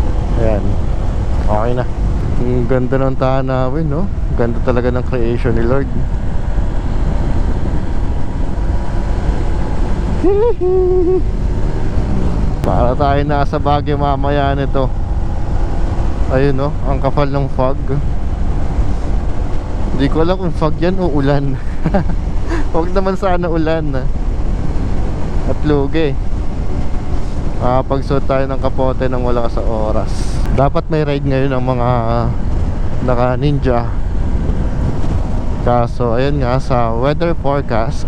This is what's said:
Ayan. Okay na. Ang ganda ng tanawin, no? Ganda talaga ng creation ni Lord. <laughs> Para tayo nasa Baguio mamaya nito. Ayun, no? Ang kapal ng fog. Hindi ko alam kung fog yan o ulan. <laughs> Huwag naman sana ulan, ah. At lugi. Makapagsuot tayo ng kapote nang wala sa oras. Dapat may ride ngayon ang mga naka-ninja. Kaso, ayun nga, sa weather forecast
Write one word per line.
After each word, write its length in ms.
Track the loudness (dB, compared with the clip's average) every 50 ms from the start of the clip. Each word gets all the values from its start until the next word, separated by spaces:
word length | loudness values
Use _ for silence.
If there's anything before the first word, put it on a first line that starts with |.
| 0 0 0 0 0 0 0 2
Ayan. 240 | 2 2 2 2 0 0 0 0 0 0 0 0 0 0 0 0 0 0 0 2 2 2
Okay 240 | 2 2 2 0
na. 120 | 0 0 0 -2 0 0 0 0 0 0 0 0 0 2
Ang 320 | 2 2 2 2 2 2
ganda 240 | 2 2 2 2 2 2
ng 160 | 2 0 0 0
tanawin, 720 | 0 0 2 0 0 0 0 0 0 0 0 0 0 0
no? 160 | 0 0 0 0 0 -2 -2 -2 0 0
Ganda 240 | 0 0 0 0
talaga 320 | 0 0 0 0 0 0 0
ng 80 | 0 -2 -2
creation 480 | 0 0 0 0 0 0 0 2 2
ni 80 | 2 2
Lord. 220 | 2 2 2 0 0 0 0 0 0 0 0 0 0 0 0 0 0 0 0 0 0 0 0 -2 0 0 0 0 0 0 0 0 0 0 0 2 2 2 0 0 0 0 0 0 0 0 0 0 0 0 0 0 0 0 -2 -2 -2 -2 -2 -2 0 0 0 0 -2 -2 -2 -2 0 -2 -2 0 0 0 0 0 0 0 0 0 0 0 0 0 0 0 0 0 -2 0 0
<laughs> 960 | 2 2 2 2 2 2 0 0 0 0 0 2 2 2 2 2 2 2 0 0 0 -2 -2 -2 -2 -2 -2 0 -2 0 0 0 0 0 0 0 0 0 0 0 0 0 0 0 0 0 -2 0 0 0
Para 240 | 0 2 2 0 0
tayo 260 | 0 0 0 0 0 0
nasa 320 | 0 0 0 0 0 0
Baguio 400 | -2 0 0 0 0 0 -2 -2
mamaya 580 | -2 0 0 0 0 0 0 0 0 0 0 0
nito. 320 | 0 -2 0 0 0 0 0 -2 -2 -2 -2 -2 -2 -2 -2 -2 -2 -2 -2 0 0 0 0 0 0 0 -2 0 0 0 0 0 0 0 2
Ayun, 260 | 2 2 2 2 2
no? 160 | 0 0 -2 -2 -2 -2
Ang 140 | 0 0 0
kapal 320 | 0 0 2 2 0 0
ng 160 | 0 0 -2 -2 0
fog. 240 | 0 0 0 0 0 -2 -2 0 0 0 0 0 0 0 -2 -2 0 0 0 0 0 0 0 0 0 0 0 0 0 0 0 0 0 0 0 0 0 0 0 0 0 0 0 -2 -2 0 0 0
Hindi 100 | 2 2 2
ko 100 | 2 2
alam 160 | 2 2 2 0
kung 160 | -2 -2 0
fog 220 | 0 0 0 0 0
yan 220 | 0 0 0 0
o 80 | 0 0
ulan. 480 | 0 2 2 2 2 2 0 0 -2 -2 -2 -2 -2 0 0 0 0 0 0 0
<laughs> 600 | 0 0 0 0 0 0 0 0 0 0 0 2 0
Huwag 180 | 0 0 0 0
naman 220 | 0 0 0 -2 -2
sana 300 | 0 0 0 0 0 0
ulan, 480 | 0 0 0 0 0 0 -2 -2 -2 -2
ah. 80 | 0 0 0 0 -2 -2 -2 -2 0 0 0 0 0 0 0 0 0 0 0 0 0 0 0 0 0 0 0 0 0 0
At 100 | 0 0 2
lugi. 480 | 2 2 2 2 0 0 0 0 0 0 0 0 0 0 0 0 -2 -2 -2 -2 -2 0 0 0 0 0 0 -2 0 0 0 0 0 0 -2 -2 0 0 0
Makapagsuot 640 | 0 2 2 2 0 0 -2 -2 0 0 0 0 0 2
tayo 160 | 0 0 0
ng 140 | 0 -2 0
kapote 480 | 0 0 0 0 0 0 0 0 0 0
nang 160 | 0 0 0
wala 240 | 2 2 2 2 0
sa 80 | 0 0
oras. 800 | 0 0 0 0 0 0 0 0 0 0 0 0 0 0 0 0 0 2 2
Dapat 320 | 2 2 2 0 -2 -2
may 160 | -2 -2 -2
ride 240 | 0 0 -2 -2 0
ngayon 240 | 0 0 0 0 0
ang 140 | 0 0 0
mga 240 | 0 0 0 0 0 0 0 0 0 0 0 0 0 0 0 0 0 0 0 0 0 -2 -2 0 0 0 0
naka-ninja. 880 | 0 0 0 2 2 0 0 0 0 0 0 0 0 0 0 0 0 0 -2 -2 -2 0 0 -2 0 0 0 0 0 -2 -2 -2 -2 -2 -2 -2 -2 -2 0 0 0 0 0 0 0 -2 -2 -2 0 -2 -2 0 0
Kaso, 480 | 0 2 2 0 0 -2 -2 -2 0 0
ayun 240 | 0 0 0 0 0
nga, 240 | 0 0 0 0
sa 320 | 0 0 0 0 0 0 0
weather 400 | 0 0 0 0 0 0 -2 -2
forecast 720 | 0 0 0 -2 -2 -2 -2 -2 -2 0 -2 -2 -2 -2